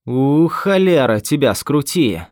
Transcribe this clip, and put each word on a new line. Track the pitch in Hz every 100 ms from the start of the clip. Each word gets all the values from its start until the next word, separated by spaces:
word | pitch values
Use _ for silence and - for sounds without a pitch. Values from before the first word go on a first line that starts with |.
| -
"У, | 127 135 151 165
холера, | - 196 190 190 165 127 107
тебя | - 147 135
скрути!" | 101 - 147 139 180 131 82 87